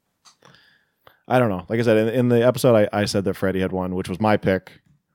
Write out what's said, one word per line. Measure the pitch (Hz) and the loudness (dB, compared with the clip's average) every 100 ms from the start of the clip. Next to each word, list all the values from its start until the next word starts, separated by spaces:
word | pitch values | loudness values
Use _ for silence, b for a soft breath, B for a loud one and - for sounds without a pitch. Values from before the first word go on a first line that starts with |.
| _ _ _ _ b b b b b b b b b | _ _ _ _ b b b b b b b b b
I | 123 | 0
don't | 120 | 0
know. | 92 87 | -2 -4
Like | 113 | -2
I | |
said, | 117 107 | 2 2
in, | 110 | 2
in | 120 123 | 0 0
the | 120 | 2
episode, | 120 127 135 113 104 | 2 2 2 4 2
I, | 104 | 0
I | |
said | 104 110 | -2 -2
that | 98 | -4
Freddie | 90 95 92 | -4 -4 -2
had | 92 | -4
won, | 92 92 | -4 -6
which | 92 95 | -6 -6
was | 90 | -2
my | 107 104 | 0 0
pick. | - 95 - - _ _ _ | 0 -2 -4 -20 _ _ _